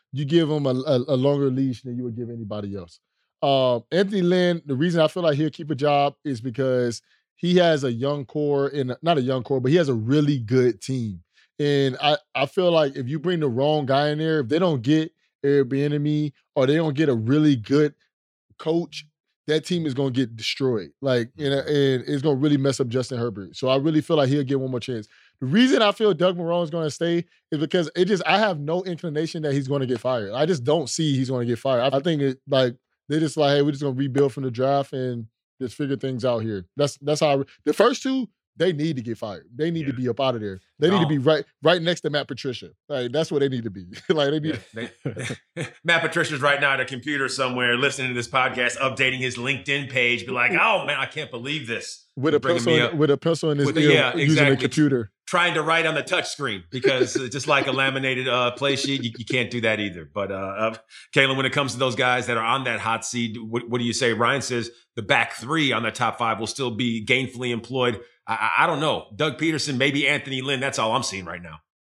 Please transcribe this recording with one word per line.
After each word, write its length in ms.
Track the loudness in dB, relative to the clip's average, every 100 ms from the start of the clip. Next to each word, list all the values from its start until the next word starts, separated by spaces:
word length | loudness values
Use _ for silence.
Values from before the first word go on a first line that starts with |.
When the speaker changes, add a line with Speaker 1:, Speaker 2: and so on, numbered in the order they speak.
| _
Speaker 1:
you 120 | -6
give 240 | 2 4 4
them 180 | 0 0
a, 80 |
a, 220 | 0 2 0 2
a 80 | 2
longer 340 | 2 2 0
leash 320 | 0 -2 -4
than 140 | -8 -8
you 80 |
would 120 | -8 -8
give 140 | -10
anybody 460 | -10 -8 -8 -8 -10
else. 240 | -12 -20 _ _ _ -2
Um, 420 | 2 4 4 2 0
Anthony 320 | 0 2 2
Lynn, 400 | 4 4 4 0
the 100 | -2
reason 260 | 0 2 4
I 80 | 2
feel 140 | 4
like 140 | 0 2
he'll 140 | -2
keep 200 | -4 -6
a 40 |
job 400 | 0 2 4 2 -2
is 160 | -6 -6
because 640 | -6 -2 0 2 0 -4 _ _ _ _
he 200 | 2 4
has 280 | 6 4
a 80 | 0
young 320 | -2 -2 -4
core, 440 | -6 -2 0 0 0
and 280 | -2 -4 -2
not 160 | 0 2
a 40 |
young 200 | 2 -2
core, 180 | 0 0
but 100 | 4
he 60 | 4
has 120 | 4
a 60 |
really 440 | 0 2 2 4 0
good 420 | 2 4 4 0
team. 420 | -6 -4 -4 -8 _ _ _ -2
And 380 | 2 4 2 2
I, 160 | 2 2 _
I 120 | -4 -2
feel 240 | 2 4
like 240 | 4 2 -2
if 120 | -4
you 100 | -4
bring 220 | -2 0
the 80 | 0
wrong 380 | 2 2 2 2
guy 220 | 2 2
in 80 | 0
there, 220 | 0 0
if 80 | 0
they 100 | 2
don't 240 | 2 0
get 300 | 2 2 0 _ _ _
Eric 240 | 2 2 2
Bieniemy 640 | 0 0 0 0 0 -2 _ _ 0
or 100 | 2
they 80 | 2
don't 200 | 2 2
get 120 | 2
a 60 |
really 400 | 2 2 4 4
good 400 | 4 2 2 2 _ _ _ _ _ _ _
coach, 460 | -2 -2 -2 -10 -18 _ _ _ -2
that 180 | -2
team 200 | 0 -2
is 80 | -2
gonna 160 | -2 -2
get 240 | 0 -2 -4
destroyed. 540 | -8 -2 0 -2 -6 _
Like, 280 | 0 0 0 -4
you 140 | -2
know, 60 | -2
Speaker 2:
Mm-hmm. 100 | 0 2 4 2
Speaker 1:
and 60 | -2
it's 140 | 0
gonna 140 | 0 2
really 200 | 4 4
mess 240 | 2 0
up 80 | -2
Justin 300 | -2 -4 -4
Herbert. 360 | -4 -6 -12 -4
So 120 | 0
I 80 | 2
really 240 | 2 0
feel 160 | 2 2
like 140 | 4
he'll 120 | 2
get 160 | 0 -2
one 120 | -2
more 100 | -6
chance. 260 | -6 -8 -10 _ _ _
The 60 | 0
reason 360 | 4 6 6
I 100 | 4
feel 220 | 4 2
Doug 240 | 4 0 0
Marrone 260 | -2 -2
is 60 | -2
gonna 200 | -2 -4
stay 360 | -2 0 0 -4 _ _
is 60 | -4
because 300 | 0 0 0
it 120 | 0 2
just, 160 | 2 2
I 120 | 2
have 200 | 2 -2
no 240 | -4 -4
inclination 580 | -4 -8 -6 -4 -4 -4
that 100 | -2
he's 160 | -2 0
gonna 180 | -2 -2
get 140 | -2
fired. 320 | -2 -2 -4
I 140 | -2 0
just 180 | 0
don't 240 | 2 0 0
see 260 | -2 0
he's 140 | 0 0
gonna 140 | -2
get 140 | -2 -2
fired. 340 | 0 0 2
I, 60 | 0
I 20 |
think 220 | 0 0
it, 180 | -2 -4 -2
like, 260 | 2 2 -2 _ _ -4
they 100 | -2
just 160 | 0 2
like, 200 | 2 4
"Hey, 60 |
we're 80 | 2
just 100 | 0
gonna 120 | -4
rebuild 380 | -2 -2 2 0
from 120 | 0
the 60 | -8
draft 420 | -2 0 0 -2
and 320 | -6 -6 -6 -12 _ _ _
just 160 | -10 -6
figure 200 | -6 -4
things 280 | -4 -2
out 140 | -2 -2
here." 260 | -4 -6 -10 -2
That's, 200 | -2 -2
that's 220 | -4 0
how 80 | 2
I 60 |
re-, 100 | 2 -2 _ -2
the 80 |
first 280 | 4 4 4
two, 280 | -2 -2 -4 _ _ -2
they 160 | -2
need 220 | 0 -2 -4
to 60 |
get 160 | -6 -8
fired. 280 | -8 -10 -14
They 160 | -4 -4
need 100 | -2 -4
to 40 |
Speaker 2:
Yeah. 60 | -4
Speaker 1:
be 120 | -4
up 120 | 0
out 160 | 0 0
of 40 |
there. 200 | -6 -10 _ 0
They 100 | 2
need 100 | 4
to 40 |
Speaker 2:
No. 60 | 2
Speaker 1:
be 100 | 2
right, 260 | 4 2 0 _
right 200 | 2 4
next 200 | 2 -2
to 80 | -2
Matt 180 | -4 -6
Patricia. 420 | -8 -8 -8 -12 _ _
Like, 220 | -6 -2
that's 200 | -2 0
what 80 | 0
they 80 | 0
need 160 | 0
to 60 | -6
be. 140 | -10 -16 -16
<laughs> 100 | -2
Like, 220 | 2 2
they 80 | 0
need 200 | -2 -6 -10
Speaker 2:
Yeah, 120 | -12 -12 _ -10 -8 -8 -10 _ -10
they, 100 | -10
<laughs> 120 | -8
Matt 180 | 0 0
Patricia's 380 | 2 -2 -2 0
right 200 | 0 2
now 120 | 2
at 80 | 0
a 40 |
computer 440 | -2 -6 -6 -4 -4
somewhere 480 | -2 -2 0 0 2
listening 320 | 0 -2 -4
to 60 |
this 140 | -4 -2
podcast, 500 | 0 0 0 -2 0
updating 400 | -4 0 -2 0
his 180 | -6 -4
LinkedIn 540 | -6 -6 -4 -4 -2
page, 340 | 0 0 0
be 60 | -4
like, 200 | 0 2
"Oh 340 | 2 2 2 -2
man, 100 | -4
I 80 | -6
can't 240 | -8 -10
believe 340 | -10 -8 -8 -6
this." 400 | -8 -8 -18 _ -4
Speaker 1:
With 160 | 2
a 60 | 2
Speaker 2:
Bringing 180 | 2 0
Speaker 1:
pencil 120 | 2
Speaker 2:
me 60 | 4
Speaker 1:
in, 60 | 2
Speaker 2:
up 80 |
Speaker 1:
with 160 | 2 2
a 60 | 2
pencil 320 | 0 0 -2
in 80 | 0
his 80 | 0
Speaker 2:
with 100 | 4
a, 40 |
Speaker 1:
ear, 100 | 6
Speaker 2:
yeah, 240 | 6 4
Speaker 1:
using 60 | 0
a 300 | 2 4 4
Speaker 2:
exactly. 40 | 2
Speaker 1:
computer. 540 | 0 2 4 2 -2 _ -2
Speaker 2:
Trying 280 | 0 2
to 80 | 0
write 220 | 2 2
on 120 | 2 -2
the 60 |
touch 240 | -2 -2 -2
screen 340 | -6 -6 -6 -8
because, 460 | 0 0 2 0 -2
uh, 100 | -6
just 200 | -6 0
like 180 | 2 2
a 60 |
laminated, 560 | 0 0 0 -2 -2 0
uh, 240 | 0 0
play 240 | 0 -2 -2
sheet, 260 | -2 -4
you, 80 | -4 -8
you 60 |
can't 260 | -4 -2 -2
do 120 | -2
that 180 | 0 0
either. 240 | -2 -8
But, 260 | -10 -6 -6
uh, 40 |
uh, 400 | -6 -6 -2 -4 -4 _ -20 -2
Kalen, 240 | 2 2 2
when 100 | -2
it 40 |
comes 220 | -2 -4
to 60 | -2
those 180 | -2 0
guys 300 | 0 0 -2
that 100 | -2
are 80 |
on 200 | 0 -2
that 140 | -2 -4
hot 260 | -2 -4
seat, 320 | -4 -4 -4 -6
what, 260 | -6 -6 -4
what 100 | -4
do 60 |
you 100 | -2
say? 180 | 0 0
Ryan 300 | 2 2 0
says 280 | -2 -4 -6 -14 _
the 80 | -12
back 300 | 0 0 0
three 400 | -6 -4 -2 0
on 100 | 0
the 80 | -2
top 280 | -2 -2 0
five 200 | -2 -2
will 80 | -4
still 240 | -4 -6
be 340 | -2 -2 -4
gainfully 460 | 0 0 0 -6 -4
employed. 500 | -6 -4 0 0 -2 -12 _ -8
I, 60 | -2 0 2
I, 60 |
I 20 | 2
don't 120 | 2
know. 260 | -2 -2 -6 -4
Doug 220 | -4 0
Peterson, 380 | -2 -2 -2 0
maybe 280 | 0 2 0
Anthony 340 | -2 -4 -6
Lynn. 180 | -4 -2
That's 180 | -2 -2
all 140 | 0
I'm 100 | 0
seeing 220 | -2 -8
right 180 | -10 -14
now. 180 | -14 -20 _ _